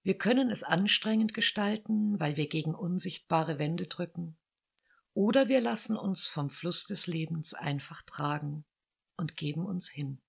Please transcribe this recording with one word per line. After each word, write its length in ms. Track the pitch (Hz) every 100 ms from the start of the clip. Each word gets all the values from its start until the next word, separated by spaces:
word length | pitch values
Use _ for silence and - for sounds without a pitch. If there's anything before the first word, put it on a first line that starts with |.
Wir 160 | 180 190
können 320 | 196 247 254
es 140 | 208
anstrengend 680 | - 165 202 - 220 220 220
gestalten, 840 | 220 - - 202 214 - 214 208 202
weil 180 | 151 147
wir 100 | 147
gegen 260 | 160 151
unsichtbare 880 | - 175 180 185 - _ 165 160 147
Wände 280 | 151 170 170
drücken, 500 | - 175 170 165 160 _ _ _ _ _ _ _
oder 360 | - 202 269 269
wir 100 | 262
lassen 380 | 233 220 - 220
uns 300 | 202 185 -
vom 220 | 156 143
Fluss 360 | - 170 170 -
des 220 | 202 -
Lebens 460 | 165 160 165 156
einfach 480 | - 151 143 - 156
tragen 600 | - - 147 147 147 151 - _ _ _ _ -
und 180 | 156 -
geben 300 | 147 151 190
uns 240 | 180 -
hin. 320 | - 139 135